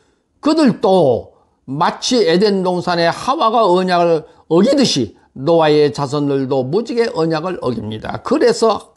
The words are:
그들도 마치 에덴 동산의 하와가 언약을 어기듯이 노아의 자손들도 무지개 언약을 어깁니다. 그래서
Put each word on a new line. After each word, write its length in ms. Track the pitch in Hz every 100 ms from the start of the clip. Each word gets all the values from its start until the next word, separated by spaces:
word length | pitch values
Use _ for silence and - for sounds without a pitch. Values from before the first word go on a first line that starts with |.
| _ _ _ _
그들도 920 | 285 320 277 - 208 190 143 110 - _ _ _
마치 640 | - 139 180 220 - 254 165
에덴 340 | 175 214 196
동산의 480 | 185 180 175 170 170
하와가 560 | 160 - 311 226 233 208
언약을 600 | 175 185 175 175 160 - _ -
어기듯이 680 | 165 220 277 240 139 107 - _
노아의 640 | - 139 170 156 151 147
자손들도 720 | - 143 147 143 139 131 135
무지개 480 | 127 185 226 240 233
언약을 460 | 165 165 160 180 180
어깁니다. 580 | 127 113 107 107 - -
그래서 680 | - 285 240 - 220 208 -